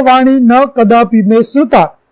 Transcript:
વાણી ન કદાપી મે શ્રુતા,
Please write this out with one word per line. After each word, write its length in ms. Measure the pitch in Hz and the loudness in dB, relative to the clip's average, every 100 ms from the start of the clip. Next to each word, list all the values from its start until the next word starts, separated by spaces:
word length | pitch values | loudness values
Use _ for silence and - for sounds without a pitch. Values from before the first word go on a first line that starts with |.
વાણી 380 | 254 254 262 269 | 2 2 0 0
ન 260 | 240 247 277 | 2 0 0
કદાપી 560 | 262 208 233 233 226 | -2 0 0 0 -2
મે 200 | 196 226 | 0 0
શ્રુતા, 560 | 226 277 285 240 156 - _ | 0 -2 0 0 -2 -6 _